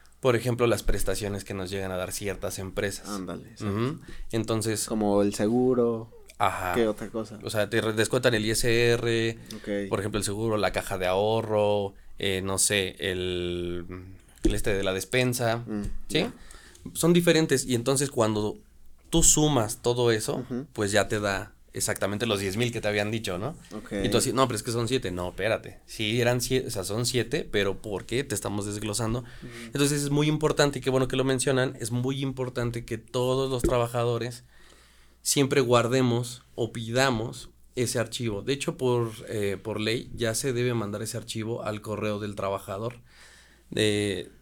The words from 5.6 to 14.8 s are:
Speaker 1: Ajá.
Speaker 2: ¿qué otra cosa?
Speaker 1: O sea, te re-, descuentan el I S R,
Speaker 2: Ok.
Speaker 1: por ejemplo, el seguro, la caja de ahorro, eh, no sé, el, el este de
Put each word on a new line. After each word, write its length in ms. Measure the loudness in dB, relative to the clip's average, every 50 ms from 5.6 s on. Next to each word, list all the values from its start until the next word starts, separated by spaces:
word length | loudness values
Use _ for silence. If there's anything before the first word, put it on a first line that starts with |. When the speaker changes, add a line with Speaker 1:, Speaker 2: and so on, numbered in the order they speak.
| 4 4 4 4 4 2 0 -2 -6 -10 -16 -20 -20 -14 -4 0
Speaker 1:
Ajá. 360 | 0 0 0 0 -2 -2 2
Speaker 2:
¿qué 120 | 2 2 2
otra 220 | 0 -2 -6 -8
cosa? 300 | -8 -8 -8 -8 -10 -10 -8
Speaker 1:
O 60 | -4
sea, 200 | -2 0 0 0
te 120 | 0 0
re-, 120 | 0 2 2
descuentan 400 | 2 2 2 2 2 4 4 4
el 120 | 4 2
I 60 | 0
S 400 | 0 2 2 4 4 4 6 4 4
R, 440 | 2 2 0 0 2 0 0 -2 -4 -8 -14 -14
Speaker 2:
Ok. 340 | -10 -6 -4 -4 -4 -2 -2
Speaker 1:
por 100 | -2 -2
ejemplo, 180 | -2 0 -2 -2
el 40 | -2
seguro, 340 | -2 -2 -2 0 0 2 2
la 140 | 2 2
caja 260 | 0 -2 -2 -2 -2 0
de 100 | 0 2
ahorro, 840 | 2 4 4 4 2 2 0 2 2 4 4 4 4 2 0 -2 -6 -10 -18 -16 -8 -4
eh, 220 | -2 -2 -2 -2 -2
no 140 | 0 0 2
sé, 360 | 2 2 2 2 2 0 -2 -4
el, 840 | -2 -2 -2 0 -2 -2 -2 -2 -2 -2 -2 -2 -4 -4 -4 -6 -6 -8 -10 -12 -14 -14 -18 -20 -20 -20 -6 0 0
el 120 | 2 2
este 180 | 2 2 0 0
de 100 | 0